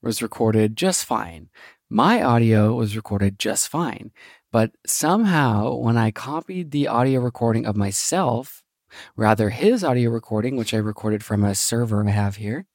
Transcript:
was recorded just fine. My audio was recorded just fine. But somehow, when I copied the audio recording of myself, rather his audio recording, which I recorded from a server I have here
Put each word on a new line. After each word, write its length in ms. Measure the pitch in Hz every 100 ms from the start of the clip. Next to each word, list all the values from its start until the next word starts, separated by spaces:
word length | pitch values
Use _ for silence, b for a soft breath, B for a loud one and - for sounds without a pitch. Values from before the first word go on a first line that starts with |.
was 200 | 117 110
recorded 540 | 113 - 113 110 107 110
just 300 | 190 180 -
fine. 440 | 120 85 82 78 B B B _
My 320 | - 151 233
audio 500 | 135 120 113 110 107
was 220 | 120 110 107
recorded 420 | - 101 101 98
just 300 | 107 98 -
fine. 420 | 147 165 - 110 B B B B
But 200 | 117 110 _ -
somehow, 880 | - 151 196 214 170 135 107 110 123
when 220 | 120 117
I 140 | 110
copied 600 | 104 131 151 - 185 165
the 160 | 143 143
audio 340 | 117 131 131
recording 440 | 123 - 117 113 110
of 100 | 104
myself, 880 | 101 101 - 175 165 117 127 - _ _ _ B B -
rather 340 | 107 107 107
his 340 | 117 180 247
audio 280 | 170 123 117
recording, 440 | 117 - 107 120 131
which 180 | 110
I 40 | 110
recorded 460 | 107 107 110 107
from 200 | - 104
a 120 | 101 95
server 520 | - 117 117 104 104
I 40 |
have 240 | 101 101 98
here 300 | 104 131 196